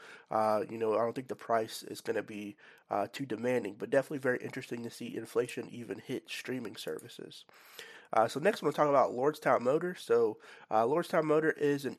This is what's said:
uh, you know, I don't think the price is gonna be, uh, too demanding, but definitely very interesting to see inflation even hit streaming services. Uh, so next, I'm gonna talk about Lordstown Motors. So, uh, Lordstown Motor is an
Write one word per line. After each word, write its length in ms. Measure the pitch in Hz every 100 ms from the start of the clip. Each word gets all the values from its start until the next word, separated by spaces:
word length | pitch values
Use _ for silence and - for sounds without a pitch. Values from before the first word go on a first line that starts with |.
| - - -
uh, 340 | 110 107 107 90
you 80 | 113
know, 180 | 110 104
I 20 |
don't 180 | 117 -
think 140 | 127
the 60 | 104
price 480 | - 113 110 -
is 180 | - 107
gonna 200 | - 107
be, 360 | 101 104 104 - - - -
uh, 180 | 101 101
too 120 | - 135
demanding, 500 | 110 120 123 101 -
but 100 | 113
definitely 280 | 135 - 147
very 220 | 131 123
interesting 440 | 123 131 - 120
to 60 | 117
see 260 | - 117 -
inflation 540 | 110 117 123 - 92
even 280 | 110 113 98
hit 300 | - 123 -
streaming 460 | - - 127 110 -
services. 720 | - - 120 - - - - - - - - - -
Uh, 140 | 110 117
so 140 | 135
next, 200 | 185 -
I'm 40 | 156
gonna 100 | 143
talk 140 | 151
about 240 | 139 98
Lordstown 480 | 120 139 151 147 117
Motors. 400 | 120 156 180 180
So, 360 | - 117 113 - - - -
uh, 140 | 110
Lordstown 400 | 117 160 170 175
Motor 280 | 156 151 156
is 340 | - 147 143
an 100 | 131